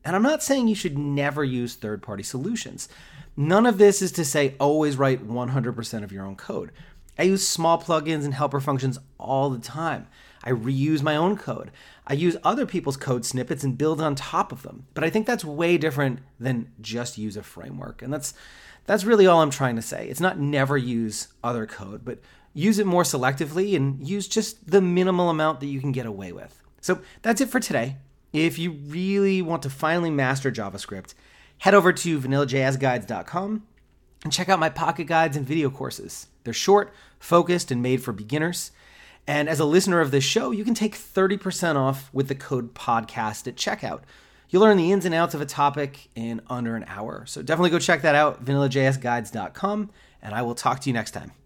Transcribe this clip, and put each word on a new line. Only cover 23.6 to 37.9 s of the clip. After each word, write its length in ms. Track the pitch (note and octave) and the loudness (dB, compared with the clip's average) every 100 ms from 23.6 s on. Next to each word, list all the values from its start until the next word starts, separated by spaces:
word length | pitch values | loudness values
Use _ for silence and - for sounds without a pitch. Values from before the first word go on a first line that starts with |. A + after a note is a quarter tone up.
| G3+ F3 | 0 2
and 320 | C#3 C#3 C3+ | 0 -2 -6
use 180 | G3+ F#3+ | -6 -2
just 420 | A3 G#3+ - - | -2 -2 -10 2
the 120 | G3 | 4
minimal 480 | F#3 F3 F#3 F3+ F3 | 6 4 4 4 2
amount 320 | D#3 D#3 C#3 | 2 0 -2
that 60 | C#3+ | -6
you 140 | C3+ | -4
can 120 | C#3 | -4
get 140 | C3 A2+ | -4 -6
away 260 | G2 F#2 | -10 -12
with. 280 | F2 - _ _ _ | -14 -16 _ _ _
So 200 | - F#3 - - | -2 -2 -4 -6
that's 180 | A#3 A3 | -2 0
it 100 | C4+ | 0
for 100 | A3+ | 0
today. 360 | - C#3+ B2 C3+ - _ _ | 0 -2 -2 -8 -16 _ _
If 260 | D3+ E3 D3 | 0 0 0
you 120 | F3 | -6
really 720 | D3 C#3+ D#3+ F#3+ G3 G3 F#3+ | -6 -10 -4 0 2 4 2
want 200 | E3 E3 | 0 -4
to 60 | C#3 | -4
finally 400 | C3+ D#3 E3+ E3+ | -2 0 2 0
master 400 | D3 C3 C3+ C3+ | 0 0 0 -2
JavaScript, 640 | A2 G2 G2 - G2 - - _ - - _ | -4 -8 -10 -12 -12 -14 -20 _ -20 -20 _
head 160 | F#3+ | 6
over 180 | G3 F3+ | 8 6
to 260 | D3 F3 D3+ | 2 -2 -2
vanilla 280 | B2+ C#3 C#3+ | 0 0 2
J 160 | C3+ | 2
S 140 | C3 C3 | 0 2
guides 300 | C3+ B2 G2 | 0 0 -4
dot 200 | G#2 E2 | -8 -6
com 380 | F3 G3+ G#3+ - _ _ _ _ _ | -6 -4 -6 -8 _ _ _ _ _
and 80 | D#3 | -6
check 160 | D#3+ F3+ | -4 0
out 100 | F#3 | 2
my 120 | D#3+ | 2
pocket 340 | C#3 D3+ D3 | 0 -2 -2
guides 320 | D#3 E3 E3 D3 | 0 2 2 0
and 100 | C3 | -2
video 240 | D#3 C#3 | 0 0
courses. 580 | C3+ B2+ - G2+ - - _ | -2 -10 -10 -14 -16 -18 _
They're 120 | A#2 | -8
short, 380 | A#2 - G3+ G3+ - - _ | -2 6 6 6 -12 -20 _
focused, 500 | - F3 F3 F3 F3 | 4 4 4 0 0
and 120 | A#2+ | -2
made 200 | B2+ | 0